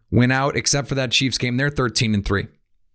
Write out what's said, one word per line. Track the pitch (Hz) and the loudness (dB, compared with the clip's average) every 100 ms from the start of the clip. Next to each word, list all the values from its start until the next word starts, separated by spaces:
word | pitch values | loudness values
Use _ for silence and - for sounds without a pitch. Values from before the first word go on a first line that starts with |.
| _ | _
win | 110 123 | 2 4
out, | 131 139 | 2 0
except | - - 143 127 | -2 0 -2 -2
for | 135 | -4
that | 131 | -2
Chiefs | - 131 - | 0 0 -2
game, | 123 123 | -2 0
they're | 143 | -2
thirteen | 143 127 - 113 | 0 -2 0 0
and | 104 | 0
three. | - 101 107 _ _ _ _ | 0 -2 -2 _ _ _ _